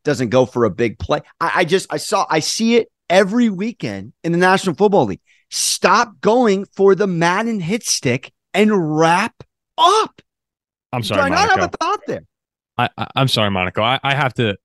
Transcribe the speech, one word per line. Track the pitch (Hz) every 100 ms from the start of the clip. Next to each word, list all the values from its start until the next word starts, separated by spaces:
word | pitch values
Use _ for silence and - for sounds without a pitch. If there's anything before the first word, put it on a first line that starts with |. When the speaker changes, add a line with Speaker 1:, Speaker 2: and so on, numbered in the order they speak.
Speaker 1:
doesn't | 151 127 120
go | 127 127
for | 120
a | 113
big | 92 117 -
play. | - 147 - -
I, | 165 170
I | 165
just, | 185 -
I | 151
saw, | - 202 -
I | 160
see | - - 226 233
it | - _ -
every | 180 196 233 233
weekend | 180 220 - 123 98 101 -
in | 165
the | 170
National | 185 190 190 143
Football | 202 190 110
League. | 85 _ _ _
Stop | - - - 190 208 226 185
going | 196 240 233 196 190 -
for | 196
the | 180 202
Madden | 170 170 190 226 220
hit | 165 220
stick | - - 131 123 - _ _
and | 180 214 202 156 156
wrap | 160 175 226 - - _ _ -
up. | 339 427 - _ _ _ _ _ _ _ _
Speaker 2:
I'm | 123
Speaker 1:
Do | 107
Speaker 2:
sorry, | 98
Speaker 1:
I | 277
not | 339 427
have | 381
Speaker 2:
Monaco. | 349
Speaker 1:
a | -
thought | 330 415 -
there? | 120 - _ _ _ _ -
Speaker 2:
I, | 123 -
I, | - -
I'm | 131
sorry, | 120 104
Monaco. | 95 90 107
I, | 110 131
I | 139
have | 139 135 120
to, | 113 92